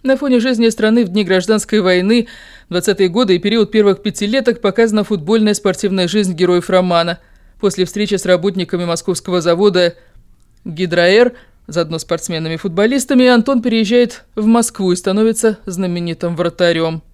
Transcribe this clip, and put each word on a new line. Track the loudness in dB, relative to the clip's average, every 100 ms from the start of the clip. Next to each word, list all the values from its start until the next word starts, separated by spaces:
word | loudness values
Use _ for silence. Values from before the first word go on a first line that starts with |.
На | 0 -2
фоне | 2 2
жизни | 2 2 0
страны | 2 2 2
в | 2
дни | -2
гражданской | 0 0 0 -2 0 0
войны, | 2 2 2 0 -2 -12 -20 -20 _
двадцатые | -4 -2 0 0
годы | 0 2 0
и |
период | 2 0 0
первых | 2 2 0
пятилеток | -4 -4 -2 0 0 -2
показана | -2 0 0 0
футбольная | -2 -4 0 0 2
спортивная | 0 -2 -2 -2 -2 -2
жизнь | 0 -2
героев | 0 0 0 2
романа. | 0 2 0 0 -6 _ _ -20 -4
После | -4 -2
встречи | -4 -2 -2 -2
с | 2
работниками | 2 0 -4 -4 -4
московского | -4 -4 -4 -6 -2 -2
завода | 0 2 2 2 0 -2 _ -20 _ _ _ _
"Гидроэр", | -14 -6 -2 2 4 4 2 0 _ _ -8
заодно | -6 -4 -8
спортсменами | -6 -6 -6 -6 -6
и | -6
футболистами, | -4 0 0 0 0 4 4
Антон | 4 2 -2
переезжает | 0 -2 2 2 2 -4 _
в | -2 2
Москву | 2 0 -2 -2
и | -2
становится | -2 0 0 0 -2 -2
знаменитым | -10 -6 -4 -4 -6 -6 -6
вратарем. | -2 -4 0 0 0 -2 -4 _